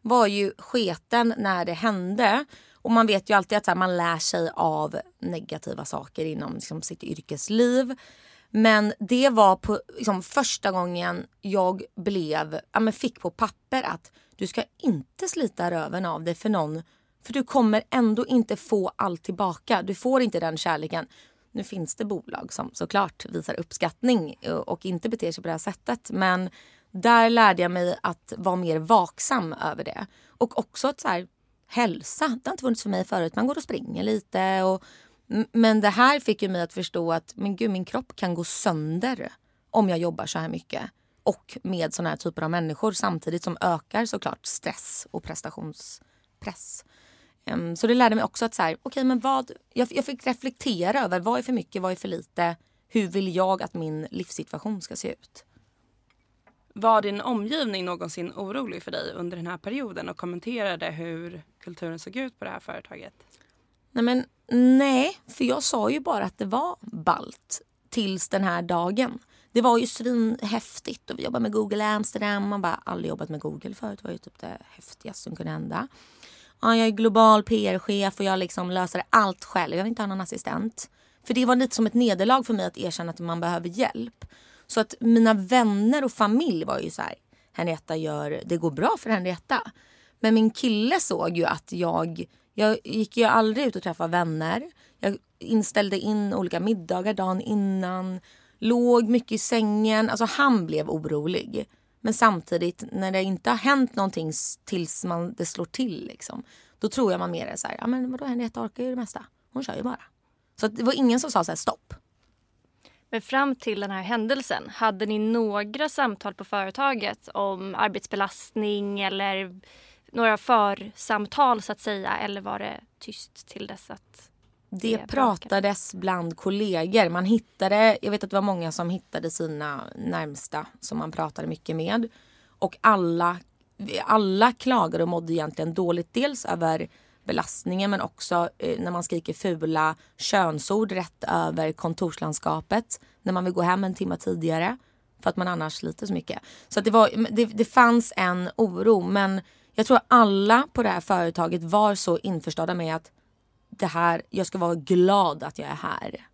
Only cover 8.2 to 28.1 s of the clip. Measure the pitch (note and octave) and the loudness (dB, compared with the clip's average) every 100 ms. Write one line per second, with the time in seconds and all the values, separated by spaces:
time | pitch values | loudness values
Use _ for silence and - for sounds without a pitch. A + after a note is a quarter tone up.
8.2 | - - _ G#3+ A3 G#3+ G#3 - G3+ B3 | -20 -20 _ 4 6 6 4 -2 0 4
9.2 | C4+ A3+ G3+ F#3+ - G3+ - - A3 F#3+ | 6 8 8 8 0 -4 -4 -4 -2 -2
10.2 | F3 - B3 - G3+ F#3 F3+ F3 F3 F3 | 0 0 0 0 0 0 -2 -2 -4 -4
11.2 | - _ G3+ G3 F#3 F#3 - - F3+ G3 | -10 _ -2 2 2 0 -8 -6 -4 -2
12.2 | D#3 D#3 D#3 D#3 - G#3 A3 G#3+ - - | -2 -2 -4 -8 -4 0 0 0 -6 -4
13.2 | F3 - A3 _ _ C4 - E3 - _ | -10 -2 -4 _ _ -4 -4 -8 -12 _
14.2 | _ _ F#3 - - _ D#4 E3 - - | _ _ -6 -4 -6 _ -2 -2 -6 -8
15.2 | F#4 E4+ B3 - F3 E3+ D3+ F3+ F3+ D#3+ | -6 -2 -4 -2 -2 -2 -4 -4 -4 -4
16.2 | E3 E3 A3 G3+ D3+ D#3+ - _ _ _ | -6 -4 0 0 0 -4 -10 _ _ _
17.2 | - C4+ B3+ C#4 A3 G#3+ - C4 A#3 G#3+ | -6 -4 2 4 4 4 2 2 4 2
18.2 | - B3 A3+ G#3 - G#3 F#3 - G3 E3+ | 2 2 2 -4 0 0 0 -2 -4 -2
19.2 | - F3+ G3 E3 - G3+ F#3 F#3+ B3+ C4 | -8 -2 -4 -4 0 0 0 -4 2 2
20.2 | A#3+ E3+ E3 D#3+ F3 D#3 D#3 E3 - - | 2 0 -4 -2 -2 -2 -2 -6 -8 -16
21.2 | _ _ _ - G3 G3 D#3+ - G#3 F#3+ | _ _ _ -10 -8 -6 -6 -4 -4 -6
22.2 | - - - - - - E3+ G3 F#3+ _ | -6 -10 -8 -8 -8 -8 -2 0 0 _
23.2 | - E3+ - - E3+ - E3+ - B3 A#3 | -10 -8 -6 -8 -8 -4 -4 0 2 2
24.2 | D#3 - - E3 - E3+ F#3+ F3 A#3 A3+ | 0 -8 -6 -4 -4 -6 -4 -4 -4 -4
25.2 | E3+ D#3+ F3 D#3+ - - - - - F#3+ | -4 -4 -6 -4 -6 -6 -6 -6 -4 0
26.2 | F#3 F#3 F3+ - - _ _ F#3 A#3 A#3 | 2 2 -2 -10 -20 _ _ 0 6 6
27.2 | A3+ A#3 G#3+ F3+ F3 F3+ F3 - F#3 | 6 8 6 6 2 2 0 0 -4